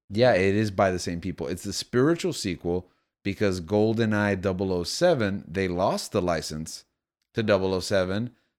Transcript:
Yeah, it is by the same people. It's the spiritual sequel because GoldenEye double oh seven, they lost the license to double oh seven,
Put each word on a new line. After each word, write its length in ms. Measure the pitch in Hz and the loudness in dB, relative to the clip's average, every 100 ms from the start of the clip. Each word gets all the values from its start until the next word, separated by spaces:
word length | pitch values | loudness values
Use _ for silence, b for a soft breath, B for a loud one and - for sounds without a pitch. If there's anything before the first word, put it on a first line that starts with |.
| _ | _
Yeah, 240 | 104 123 | 4 4
it 200 | 98 98 | 6 4
is 160 | 101 107 | 4 0
by 200 | 95 98 | 2 2
the 80 | 90 | 2
same 220 | 98 85 | -4 -6
people. 240 | 92 78 71 | -6 -6 -6
It's 160 | 90 | -6
the 100 | 104 | -6
spiritual 600 | - - 123 143 170 185 | -8 -2 2 2 2 -2
sequel 560 | - 101 78 87 90 - _ _ _ | -4 -6 -4 -2 -4 -4 _ _ _
because 360 | 98 92 101 92 | -8 -2 0 0
GoldenEye 800 | 85 104 110 113 110 104 104 98 | 0 2 2 2 0 2 2 0
double 320 | 95 92 95 | -2 -2 -2
oh 120 | 90 | -2
seven, 600 | 82 - 180 143 101 98 - | -2 0 2 2 0 -4 -6
they 200 | 95 92 | -4 -2
lost 440 | 87 104 202 - | 0 0 0 -2
the 80 | 104 | -2
license 640 | 90 80 - 80 80 - _ _ _ _ _ | 0 -2 -4 -10 -10 -14 _ _ _ _ _
to 80 | - | -4
double 300 | 107 98 95 | 2 2 2
oh 80 | 92 | -2
seven, 520 | - 101 92 101 120 _ _ | 0 0 0 -2 -6 _ _